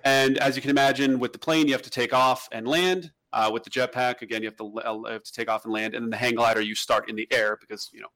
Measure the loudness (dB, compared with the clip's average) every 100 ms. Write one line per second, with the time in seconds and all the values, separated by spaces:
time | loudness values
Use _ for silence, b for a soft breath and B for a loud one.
0 | 4 4 4 2 0 0 0 4 4 4
1 | 2 2 -2 -4 0 2 4 0 -4 -4
2 | 2 4 4 2 -4 -8 -2 2 2 0
3 | -4 _ _ 0 0 0 -4 -2 -2 0
4 | -2 -2 -6 -6 -6 -8 -8 -6 -6 -6
5 | -8 -10 -10 -8 -2 -2 -2 -4 -2 -4
6 | -6 -2 -2 2 4 4 0 -4 0 0
7 | 0 -8 -2 0 0 -2 _ -14 -14 -16
8 | -20